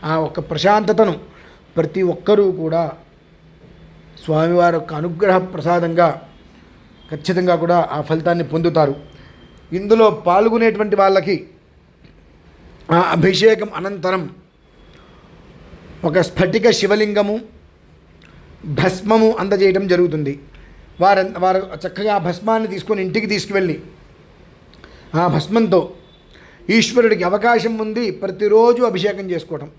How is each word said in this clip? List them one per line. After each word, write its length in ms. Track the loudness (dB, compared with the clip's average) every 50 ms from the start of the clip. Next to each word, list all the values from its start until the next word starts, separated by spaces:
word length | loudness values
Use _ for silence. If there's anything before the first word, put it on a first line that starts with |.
| -4 -2
ఆ 40 | -2 -2 -2 -4
ఒక్క 120 | -6 -8 -8 -8
ప్రశాంతతను 640 | -6 0 2 4 4 4 2 0 2 2 2 2 2 -6 -10 -20 -20 -20 -20 -20 -20 -20 _ _ _
ప్రతి 260 | -4 -4 -2 -2 -2 -2 -2 -2
ఒక్కరూ 320 | -4 0 2 2 4 4 2 0 -2 -4
కూడా 200 | -4 -2 -2 -2 -4 -6 -12 -20 _ _ _ _ _ _ _ _ -20 _ -20 -20 -20 -20 -20 -20 -20 -20 -20 -20 -20 -20 -16 -6
స్వామివారి 520 | -4 -2 0 0 2 2 4 4 4 2 0
యొక్క 140 | -4 -6 -8 -8
అనుగ్రహ 360 | -6 -6 -4 -2 2 2 2 2 2 -2 -10
ప్రసాదంగా 560 | -6 -2 0 0 0 0 0 2 2 2 2 2 -2 -12 -20 -20 -20 -20 -20 -20 -20 -20 -20 -20 -20 -20 -20 -20 -20 -16 -14
ఖచ్చితంగా 440 | -14 -10 -4 -2 -2 0 2 2 0 0 2
కూడా 140 | 2 2 2 2 0 -4
ఆ 20 | -8 -4 -2
ఫలితాన్ని 360 | -4 -2 0 0 0 0 -2 -4 -4
పొందుతారు. 420 | -2 -2 0 2 2 2 2 0 -6 -10 -20 -20 -20 -20 -20 -20 -20 -20 -20 -20 -20 -16 -8 -8 -8
ఇందులో 280 | 2 2 4 6 6 4 4 2 -2
పాల్గొనేటువంటి 720 | 0 2 4 2 2 2 2 2 0 0 0 -2 -2 2 2 2
వాళ్ళకి 340 | 4 4 2 0 0 -4 -4 -6 -12 -20 -20 _ _ _ _ _ _ _ _ _ -20 -20 -20 _ _ _ _ _ -20 -20 -20 -20 -20 -20 -20 -6 -2 0
ఆ 20 | 0 2 2 0
అభిషేకం 560 | 2 2 2 2 4 4 4 4 4 0 -8 -8 -8
అనంతరం 440 | -8 -8 -8 -6 -4 -2 -2 -2 -4 -8 -14 -20 _ _ _ _ _ _ _ _ -20 -20 -20 -20 -20 -20 -20 -20 -20 -20 -20 -20 -20 -20 -20 -20 -20 -20 -20 -20 -20 -20 -18 -6 -6 -2
ఒక 100 | 0 0 0 0
స్ఫటిక 380 | 0 -2 -2 0 0 2 2 2 2 2
శివలింగము, 560 | 2 0 2 0 0 0 0 -2 0 0 -2 -6 -8 -12 -20 -20 _ -20 _ _ _ _ -20 _ _ _ -20 -20 -20 -20 -20 -20 -20 -20 -20 -18 -12 -8 -4 -2
భస్మము 480 | -2 -2 -2 -4 -2 0 2 4 4 4 2 0 -2
అందజేయడం 420 | -2 0 2 2 2 2 0 0 0 2
జరుగుతుంది. 400 | 2 2 0 0 -2 -4 -4 -6 -8 -14 -20 -20 -20 -20 -20 -20 -20 -20 -20 -6 0 2
వారు, 200 | 2 4 2 0 -4 -4 -2 0
వారు 180 | 0 0 0 -2 -4 -12 -10 -10
చక్కగా 300 | -10 -8 -4 -4 -2 -2 -2
ఆ 20 | -2 -4
భస్మాన్ని 400 | -6 -4 -2 -2 0 0 -2 -4 -6
తీసుకొని 260 | -8 -6 -4 -4 -4 -4
ఇంటికి 200 | -2 -2 -2 -2 -2 -4
తీసుకువెళ్ళి 440 | -4 -4 -2 -2 -2 0 -2 -4 -6 -10 -20 -20 -20 -20 -20 -20 _ -20 -20 -20 _ -20 -20 -20 _ -20 -20 -20 -20 -20 -20 -20 -20 -20 -6 -2 -2 0
ఆ 20 | 0 0
భస్మంతో 460 | -2 -2 0 0 0 2 4 2 2 0 0 -10 -20 -20 -20 _ _ _ _ -20 -20 -20 -20 -20 _ -6 0 2
ఈశ్వరుడికి 480 | 2 2 2 2 2 4 4 2 2 0 -2 -2
అవకాశం 420 | 0 2 2 2 2 0 -2 -4 -4 -6
ఉంది 200 | -6 -4 -4 -4 -4 -6 -6 -8
ప్రతిరోజు 580 | -8 -6 -2 0 4 4 6 6 6 4 2 2 0
అభిషేకం 360 | 0 -2 -2 -4 -4 -4 -8 -8 -8
చేసుకోవటం 340 | -8 -8 -10 -12 -12 -12 -14 -20